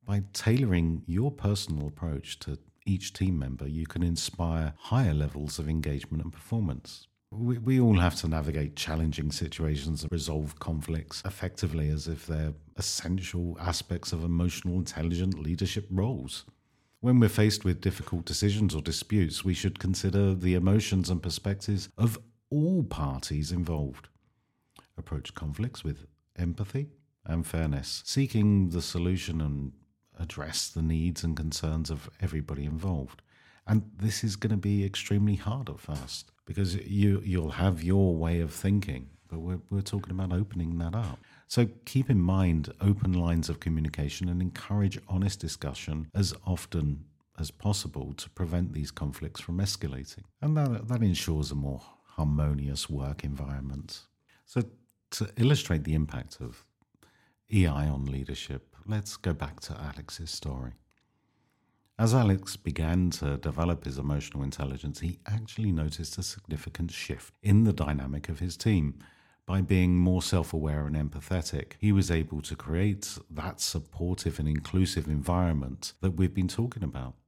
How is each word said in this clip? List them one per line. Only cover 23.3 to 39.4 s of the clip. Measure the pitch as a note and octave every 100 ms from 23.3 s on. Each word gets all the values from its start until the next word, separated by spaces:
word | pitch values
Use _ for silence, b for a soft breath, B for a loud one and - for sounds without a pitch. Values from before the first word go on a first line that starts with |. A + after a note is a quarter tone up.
| D2 D2+
involved. | F2 E2+ D#2+ C#2+ B1+ - _ _ _ _ _ B B B -
Approach | - D#2 C2+
conflicts | - D2+ D2 A#2+ -
with | D#2+ D2 - _ _ -
empathy | F2 E2+ G2+ C3+ D3 - _ _ -
and | E2 D#2+
fairness, | E2 D#2 C#2 C2+ -
seeking | - - C3+ A2+ G#2 G2+ F#2
the | F2
solution | D#2+ F2 F2 F#2 - D#2+
and | D2+ C#2+ C#2 - _ _ _ -
address | E2 - D2 D2 -
the | -
needs | D#2+ D#2+ E2 E2
and | E2+ D#2
concerns | D#2 D2+ D#2+ D#2 D#2
of | D2+ - _
everybody | G2 D#2+ D2 C#2
involved. | C#2+ D#2 F#2 E2 C2 - _ b b b -
And | G#2+ G#2 -
this | G#2+ -
is | A#2 G2
gonna | A2 G#2
be | G2+ G2+
extremely | G2 G2 - G2+ G#2 G2+
hard | - A#2+ B2
at | C#2
first | - D2 B1+ - - _
because | - - G2 E2+
you, | - G2+ G2+ F#2+
you'll | - F2+ D#2
have | - F#2 E2+
your | E2+ G2 F#2+
way | E2 E2 E2+
of | E2
thinking, | - G2 G2+ G2 C2 C2 - _
but | E2+